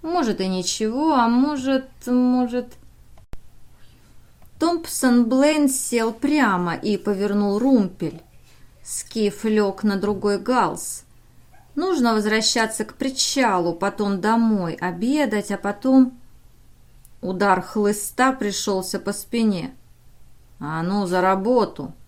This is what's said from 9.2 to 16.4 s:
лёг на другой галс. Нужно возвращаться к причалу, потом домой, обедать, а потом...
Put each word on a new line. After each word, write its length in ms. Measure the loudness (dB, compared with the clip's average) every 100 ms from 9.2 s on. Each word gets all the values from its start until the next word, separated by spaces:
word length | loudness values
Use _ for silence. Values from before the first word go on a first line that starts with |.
| -2 -2 0
лёг 380 | 2 2 0
на 140 | -2 0
другой 400 | -2 -2 0 -2
галс. 680 | 0 0 0 -2 -10 -12 -16 -20 -20 -20 -20 -20 -12
Нужно 400 | -4 -2 2 2
возвращаться 720 | 2 2 0 0 0 -2 -2 -8
к 80 |
причалу, 800 | -4 -6 -2 -2 2 2 2 0
потом 480 | -2 -4 -2 -2 0
домой, 540 | 2 2 4 2 0 -4
обедать, 760 | -6 -4 -2 0 2 0 -4
а 60 | -4
потом... 600 | -4 -2 4 6 6 2 -20 -20